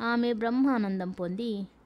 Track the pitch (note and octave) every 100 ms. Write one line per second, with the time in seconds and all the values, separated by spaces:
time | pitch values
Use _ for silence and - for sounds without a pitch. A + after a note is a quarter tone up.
0 | A#3 A#3 A#3+ A3+ A3+ B3 C4+ B3+ G3+ F#3+
1 | F3+ F#3 F3 F#3+ A#3+ G3+ F#3+ _